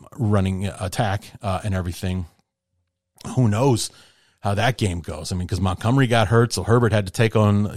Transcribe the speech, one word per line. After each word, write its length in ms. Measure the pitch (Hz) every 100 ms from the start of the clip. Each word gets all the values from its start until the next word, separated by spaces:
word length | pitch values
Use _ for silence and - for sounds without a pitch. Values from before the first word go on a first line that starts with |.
| - -
running 480 | 107 104 95 95 98
attack, 580 | - 95 - 107 98 - -
uh, 220 | 104 90
and 100 | 90
everything, 520 | 92 87 - 92 92 85 _ _ _ _ _ _ _ _ _ -
who 140 | - 117
knows 400 | 104 139 113 - - - _ _ _
how 120 | 101
that 240 | 101 101 -
game 240 | 104 85
goes? 320 | 80 78 80
I 40 | 92
mean, 120 | 87
'cause 100 | 85
Montgomery 480 | 95 87 110 135 127
got 220 | 117 101
hurt, 240 | 117 117
so 120 | -
Herbert 280 | 87 120 120
had 140 | 107 95
to 60 |
take 220 | - 113
on, 380 | 110 104 104 104